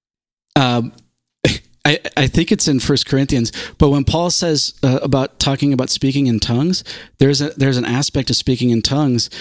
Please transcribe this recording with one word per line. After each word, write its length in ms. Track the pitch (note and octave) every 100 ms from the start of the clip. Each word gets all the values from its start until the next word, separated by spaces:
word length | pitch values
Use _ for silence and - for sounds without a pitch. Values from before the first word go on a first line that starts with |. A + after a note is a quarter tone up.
| _ _ _ _ _ D3
um, 360 | B2+ A#2+ A#2+ - _ _ _ _
<laughs> 400 | - - - _
I, 140 | - D3 - -
I 100 | C3
think 260 | E3 E3
it's 160 | G#3 -
in 120 | C3
First 260 | - C#3 -
Corinthians, 440 | C3+ C#3 B2+ A#2 - - -
but 100 | D3+
when 160 | C#3+
Paul 260 | C3+ D#3+ F3
says, 440 | - E3+ D3 - -
uh, 160 | C3+ B2+
about 360 | C#3+ C3 C3 -
talking 340 | C#3+ C3+ C#3+
about 160 | C3 B2+
speaking 360 | - C3+ C#3 C3+
in 120 | A2+
tongues, 460 | - A#2 D#3+ F3+ - - - -
there's 220 | C3+ C#3
a, 100 | D3
there's 280 | - C3+ B2
an 60 | -
aspect 420 | B2 C#3+ C#3+ C3
of 60 | -
speaking 340 | - B2+ B2
in 120 | A2+
tongues 480 | - C#3 D3 A#2+ - -